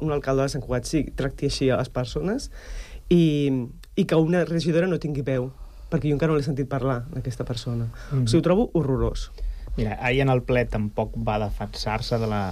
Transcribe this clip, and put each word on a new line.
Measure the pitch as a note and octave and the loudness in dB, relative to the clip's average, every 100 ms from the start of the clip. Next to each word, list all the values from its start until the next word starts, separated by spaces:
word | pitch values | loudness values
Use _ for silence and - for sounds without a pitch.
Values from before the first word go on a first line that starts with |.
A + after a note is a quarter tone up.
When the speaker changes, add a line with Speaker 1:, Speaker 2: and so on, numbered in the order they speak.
Speaker 1:
un | D#3 C#3+ | -2 0
alcalde | C3+ C3+ | 2 2
de | C3+ C#3 | 2 -2
Sant | A2+ | -2
Cugat | B2+ - | -2 0
sí | D#3 - - | 0 0 -2
tracti | C3 - C#3 | -4 -2 -2
així | - C3+ | 2 2
a | B2+ | 2
les | C3 | 0
persones | B2+ A#2+ D3+ E3+ B3+ - - - - - - - | -4 -4 -4 -2 -4 -6 -12 -12 -12 -12 -10 4
i, | F3 D#3+ D3 C#3+ C3 A#2+ - - - | 6 6 4 2 0 -4 -10 -4 -2
i | F#3 | 2
que | D#3+ | 4
una | D#3+ F3 D3+ | 4 2 2
regidora | E3 D#3 D#3+ F#3 | 0 2 2 2
no | D#3+ | 0
tingui | D3+ D3 C#3 | -2 -2 -2
veu, | C3 B2+ - - - - | -2 -2 -8 -16 -16 -4
perquè | D#3+ D3+ | 0 2
jo | C#3+ | 2
encara | D#3+ | 2
no | D3+ | 2
l'he | C#3 | 0
sentit | C3+ C3 | -2 -2
parlar, | C#3 C3+ A#2 C3 C3+ | -2 0 -2 -4 -6
d'aquesta | B2+ A#2 - | -6 -6 -6
persona. | A#2+ B2 A#2 A#2 - - | -6 -4 -4 -4 -6 -4
Speaker 2:
Mhm. | C3+ A#2 | 0 4
Speaker 1:
O | |
sigui, | D#3+ | 4
ho | E3 | 6
trobo | F#3+ B3 E3+ | 4 4 2
horrorós. | C#3 B2 A2+ - - - - - - - | 2 2 0 -2 -6 -6 -6 -6 -6 -2
Speaker 2:
Mira, | A2 F#2+ | -2 -2
ahir | B2+ C3 C3+ | 0 2 4
en | |
el | B2+ | 2
ple | A#2 B2 A#2+ | 2 0 2
tampoc | A2+ G#2 A#2+ A2 A#2 | -2 -2 -2 -4 -2
va | A2+ G#2+ | -2 0
defensar-se | G#2 - G#2 - A2 A2 - A#2 | -2 -4 -6 -6 -4 -4 -2 -2
de | A2 | 0
la, | G#2 F#2+ | 0 -2